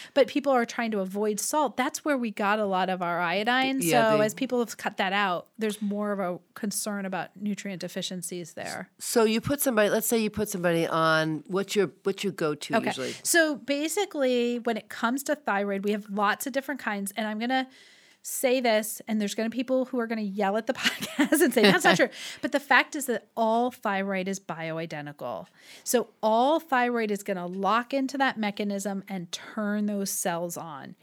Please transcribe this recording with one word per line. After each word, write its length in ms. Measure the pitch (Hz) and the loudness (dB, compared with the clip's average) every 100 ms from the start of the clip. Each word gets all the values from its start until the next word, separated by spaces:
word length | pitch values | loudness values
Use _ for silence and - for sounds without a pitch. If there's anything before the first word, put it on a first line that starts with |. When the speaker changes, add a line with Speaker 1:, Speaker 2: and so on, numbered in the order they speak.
| - - | -2 2
Speaker 1:
but 120 | 254 | 4
people 240 | 294 277 | 2 2
are 140 | 262 233 | 2 2
trying 240 | - 233 | -2 -2
to 80 | 214 | -2
avoid 400 | 190 196 214 202 | -2 -2 -2 -2
salt. 380 | - 302 277 262 | -2 0 0 0
That's 260 | 262 - | -2 -2
where 140 | 311 277 | 0 0
we 140 | 233 | -2
got 280 | 202 208 214 | -2 0 2
a 60 | 208 | 2
lot 240 | 185 185 | 2 0
of 120 | 185 | 0
our 180 | 175 175 | -2 0
iodine. 580 | 175 180 220 247 262 269 | 0 0 2 2 2 2
Speaker 2:
Yeah, 300 | 170 240 226 | 4 6 6
Speaker 1:
So 60 | 214 | 4
Speaker 2:
they 80 | 214 | 2
Speaker 1:
as 80 | |
people 260 | 208 269 247 | 0 -2 0
have 160 | 233 - | -2 -4
cut 200 | 220 202 | -6 -2
that 160 | 196 | 0
out, 340 | 196 202 170 - - | 2 0 0 -6 -6
there's 240 | 214 208 | -4 -2
more 300 | 202 202 208 | -4 -2 -2
of 80 | 202 | -2
a 200 | 180 175 - | -2 -4 -10
concern 520 | - 214 - - 202 190 | -8 -6 -4 -4 -6 -4
about 240 | 185 - - | -6 -6 -8
nutrient 400 | 202 196 202 185 | -6 -6 -6 -8
deficiencies 720 | 175 190 180 185 170 180 170 | -8 -6 -6 -8 -8 -10 -10
there. 360 | - 90 - 185 _ | -10 -10 -10 -12 _
Speaker 2:
So 240 | - 240 | -2 2
you 160 | 220 220 | 4 2
put 220 | - 285 | 0 -2
somebody, 280 | 277 220 208 | 0 2 4
let's 160 | 220 214 | 2 2
say 100 | 233 | 0
you 120 | 214 | 0
put 180 | 208 208 | -2 -4
somebody 360 | 185 175 170 165 | -2 0 2 2
on, 580 | 165 160 160 156 156 - | 2 4 4 2 -2 -4
what's 280 | 190 202 208 | -4 0 2
your, 140 | 185 - | 0 0
what's 200 | - 196 202 | -4 -4 -4
your 80 | |
go-to 420 | - 160 151 - 226 | -2 -2 -2 0 0
Speaker 1:
Okay. 100 | 247 | 0
Speaker 2:
usually? 280 | 156 127 120 | -2 -4 -4
Speaker 1:
So 320 | - 349 311 285 | 2 4 4 0
basically, 1000 | 226 285 311 403 392 302 262 247 240 240 | -2 -2 -2 -2 -2 0 2 2 2 0
when 160 | 233 220 | -2 -4
it 140 | - | -6
comes 340 | - 233 262 | -2 -2 0
to 120 | - 302 | -2 -4
thyroid, 500 | - 202 202 196 202 | 0 0 0 -2 -2
we 60 | |
have 160 | 208 202 | -2 -4
lots 360 | 196 202 202 - | 0 0 0 -2
of 60 | |
different 300 | 269 269 277 | -4 -4 -6
kinds, 320 | - 208 196 - | -4 -4 -4 -4
and 100 | 214 | -4
I'm 120 | 214 | -4
gonna 280 | 240 262 262 - - - _ _ - | 0 0 -2 -8 -20 -20 _ _ -12
say 320 | - 262 254 | -2 2 4
this, 440 | 247 214 220 - - | 4 2 0 -6 -4
and 140 | 214 | -2
there's 140 | 202 202 | 0 -2
gonna 160 | 226 | -4
be 40 | 226 | -4
people 280 | 254 262 254 | 0 0 0
who 140 | 254 | -2
are 80 | 226 | -2
gonna 140 | 226 | -4
yell 340 | 208 196 196 208 | -4 0 0 2
at 80 | 220 | 0
the 80 | |
<laughs> 80 | 254 | -2
podcast 600 | - - 208 - 285 302 | -4 -4 -4 0 2 4
and 100 | 311 | 4
say, 80 | 240 | 6
"That's 220 | 208 - | 8 8
not 120 | 185 170 | 6 6
true." 140 | 277 - - | 4 0 -12
Speaker 2:
<laughs> 160 | - | -8
Speaker 1:
But 120 | 302 | -2
the 60 | 285 | -2
fact 360 | 285 254 302 302 | 4 4 4 -2
is 100 | 262 | -4
that 220 | 226 - - | -4 -4 0
all 320 | 226 226 247 | 2 4 2
thyroid 580 | - 214 196 196 190 185 | -2 -2 0 0 -2 -2
is 120 | 190 | -4
bioidentical. 1040 | - 160 165 160 165 156 147 147 131 104 - _ - - | -8 -8 -6 -6 -6 -8 -10 -10 -8 -8 -10 _ -20 -12
So 240 | - 247 - _ | -2 0 0 _
all 360 | 214 220 254 320 | 2 4 4 2
thyroid 520 | 320 254 247 240 220 | 0 0 2 0 -2
is 100 | 202 | -4
gonna 240 | 202 185 175 | -4 -4 -4
lock 480 | 185 190 220 247 | -2 2 2 0
into 240 | 277 269 277 | -2 -2 0
that 220 | 269 226 | 0 0
mechanism 640 | 208 202 208 202 202 196 185 | -2 -2 -2 -2 -4 -6 -6
and 240 | 196 175 | -8 -8
turn 540 | - - - 208 208 208 | -12 -10 -6 -2 -2 -2
those 240 | 208 196 | -2 -4
cells 480 | - 196 170 175 165 | -4 -2 -2 -4 -8
on. 380 | 165 143 135 - | -10 -12 -14 -6